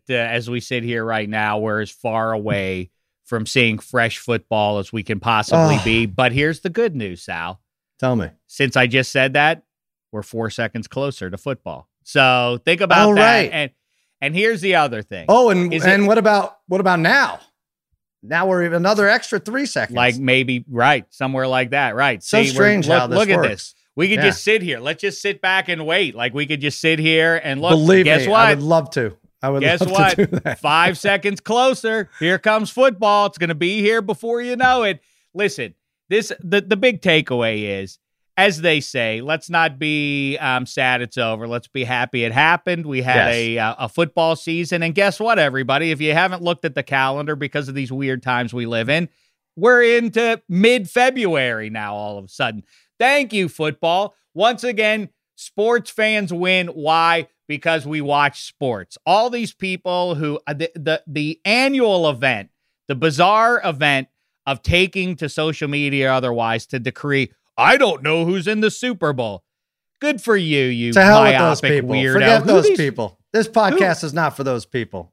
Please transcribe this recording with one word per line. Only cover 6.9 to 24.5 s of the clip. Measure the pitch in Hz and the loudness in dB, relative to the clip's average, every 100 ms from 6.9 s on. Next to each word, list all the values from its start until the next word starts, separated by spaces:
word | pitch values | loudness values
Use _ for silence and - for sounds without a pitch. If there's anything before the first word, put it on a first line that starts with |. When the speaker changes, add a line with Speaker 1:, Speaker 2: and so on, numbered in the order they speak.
| 139 | -4
Speaker 1:
news, | 98 87 | -8 -10
Sal. | - 85 85 95 _ _ _ - | -12 -10 -10 -12 _ _ _ -4
Speaker 2:
Tell | 127 120 | -2 -2
me. | 80 _ _ | -4 _ _
Speaker 1:
Since | - 139 135 | -4 0 2
I | 127 | 2
just | 131 127 | 2 0
said | 139 135 | 0 0
that, | 143 151 165 _ _ _ _ _ | 2 2 0 _ _ _ _ _
we're | 107 | -14
four | - 113 110 | -10 -8 -8
seconds | - 110 117 98 | -4 -6 -6 -10
closer | 135 139 - 92 | -6 -6 -6 -12
to | 95 | -10
football. | 143 127 87 67 - _ - | -10 -10 -10 -16 -18 _ -4
So | 143 131 123 123 120 | 2 4 4 0 -2
think | 160 175 | -2 0
about | 185 170 208 | 4 4 6
Speaker 2:
Oh, | 208 | 6
Speaker 1:
that. | |
Speaker 2:
right. | 220 226 170 | 6 4 0
Speaker 1:
And, | 160 139 _ _ _ _ - | -4 -6 _ _ _ _ -8
and | 139 | -4
here's | 170 220 208 | 0 0 0
the | 190 175 | 2 2
other | 143 113 | 2 -2
thing. | - 92 85 | -8 -6 4
Speaker 2:
Oh, | 233 240 | 6 6
and, | 185 175 | 4 2
Speaker 1:
Is | 160 180 | 2 4
Speaker 2:
and | 196 | 4
Speaker 1:
it | 202 | 4
Speaker 2:
what | 226 | 4
about, | 214 202 - - - | 4 2 0 -8 -4
what | 185 | 0
about | 185 175 | 2 2
now? | 165 277 233 85 _ _ _ _ _ _ _ _ | 4 2 0 -4 _ _ _ _ _ _ _ _
Now | 104 165 190 | -6 -2 0
we're | 180 | 0
even | 170 170 | 0 0
another | 185 208 202 | 0 2 2
extra | 240 - 202 | 2 0 -8
three | - 254 285 | -4 -6 -4
seconds. | 139 110 120 | -4 -4 2
Speaker 1:
Like | 123 123 | 0 2
maybe, | 131 131 127 123 139 | 0 2 0 -6 -6
right, | 120 131 139 - | 0 2 2 -2
somewhere | - 131 131 131 | -8 -6 -4 -2
like | 127 123 | -2 -2
that, | 143 127 110 | -2 -2 0
right. | 139 104 | -2 -2
Speaker 2:
So | - 214 | -2 0
Speaker 1:
See, | 139 | 2
we're, | |
Speaker 2:
strange | 131 208 208 147 | 4 4 4 2
Speaker 1:
look, | 127 | 2
Speaker 2:
how | 123 | 2
this | 190 | 0
Speaker 1:
look | 214 | 2
at | 175 | 2
Speaker 2:
works. | 127 | 0
Speaker 1:
this. | 101 - _ _ 139 | -4 -12 _ _ -4
We | 190 | 0
could | 214 | 2
Speaker 2:
Yeah. | 170 | 2
Speaker 1:
just | - | 0
sit | 202 | 0